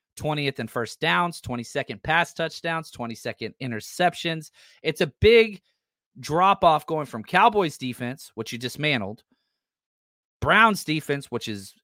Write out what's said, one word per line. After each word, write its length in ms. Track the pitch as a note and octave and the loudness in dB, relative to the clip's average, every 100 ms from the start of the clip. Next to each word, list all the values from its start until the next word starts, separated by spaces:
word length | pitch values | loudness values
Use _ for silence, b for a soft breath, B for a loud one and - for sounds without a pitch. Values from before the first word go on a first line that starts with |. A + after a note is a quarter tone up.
| _ - | _ -8
twentieth 440 | D3 D3+ C#3 - | -4 -2 -2 -4
in 60 | A#2 | -6
first 320 | - A2 - | -6 -6 -4
downs, 440 | D#3+ F3 F3 - | 0 0 -2 -6
twenty-second 600 | - B2 A#2 C#3+ C3 G#2 | -10 -10 -6 -6 -6 -6
pass 300 | - D#3+ E3 | -2 0 0
touchdowns, 580 | - E3 - E3+ D#3+ D#3+ | -4 -8 -6 -6 -6 -8
twenty-second 640 | - A#2 A2+ A#2+ - A2+ - | -10 -12 -10 -10 -10 -10 -10
interceptions. 880 | C3 A2 - - F3+ E3+ E3+ D#3+ D#3 _ b b | -8 -8 -8 -2 0 0 -6 -6 -10 _ b b
It's 200 | D#3+ D3+ | -6 -2
a 100 | D#3+ - | -4 2
big 400 | G#3 A#3 A3+ G3 _ _ _ _ _ - | 6 8 6 0 _ _ _ _ _ -14
drop 460 | C3 D#3+ F#3+ G3 | -4 2 4 4
off 220 | F3 D3+ - | 4 4 0
going 200 | D#3 C#3 | -6 -4
from 160 | A#2 | -8
Cowboys 540 | G#2+ F3+ A3+ G#3+ E3+ - | 0 4 4 4 0 -2
defense, 560 | B2+ A#2+ B2 C#3 - | -8 -6 -8 -8 -12
which 180 | - A2 | -12 -10
you 60 | A#2 | -8
dismantled, 640 | A#2+ - D3+ C3 G2 A2 _ _ _ _ _ _ _ _ _ _ _ _ | -10 -4 -2 -2 -4 -10 _ _ _ _ _ _ _ _ _ _ _ _
Browns 440 | C3+ G3 A3+ G3+ | 4 6 6 4
defense, 460 | - D#3 - C#3+ - | -2 -4 -2 -4 -4
which 180 | - - | -8 -6
is 260 | G2+ G2 - | -10 -12 -16